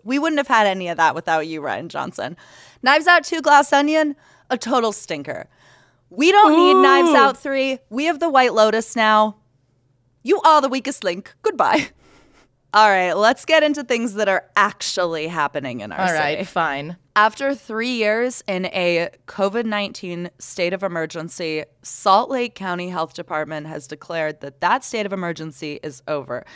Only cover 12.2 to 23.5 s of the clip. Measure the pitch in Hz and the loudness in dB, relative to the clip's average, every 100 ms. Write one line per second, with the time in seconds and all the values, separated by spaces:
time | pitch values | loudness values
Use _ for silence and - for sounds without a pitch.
12.2 | _ _ _ _ _ 208 214 190 180 170 | _ _ _ _ _ 4 4 4 2 2
13.2 | 214 262 - 311 302 294 247 233 226 202 | 2 2 2 2 2 -2 -4 -4 -2 -2
14.2 | 202 185 - - 208 - - - 180 160 | 0 0 0 0 0 -2 -6 -4 -4 -4
15.2 | 156 170 143 147 135 120 104 82 185 156 | -6 -4 -4 -4 -8 -10 -10 -4 -2 0
16.2 | 147 151 190 180 160 139 147 175 _ 208 | -2 -4 -6 -4 -4 -4 -10 -14 _ 0
17.2 | 214 - 277 277 - 220 240 240 208 220 | 0 0 -4 -6 -8 -6 -4 -2 0 0
18.2 | 247 - - 185 185 190 175 170 170 - | -2 -6 -6 -6 -6 -2 -2 0 -4 -10
19.2 | - - 196 220 226 208 202 - 185 175 | -14 -4 -2 -2 -4 -6 -6 -10 -12 -10
20.2 | 175 - - - 175 185 190 170 160 170 | -12 -14 -14 -6 -4 -4 -6 -6 -6 -8
21.2 | 160 - 165 156 147 _ - - 202 196 | -12 -8 -6 -6 -8 _ -18 -4 2 2
22.2 | 254 262 240 - 190 175 180 175 165 - | 2 -2 -4 -6 -8 -6 -6 -6 -8 -10
23.2 | - 156 151 | -8 -6 -6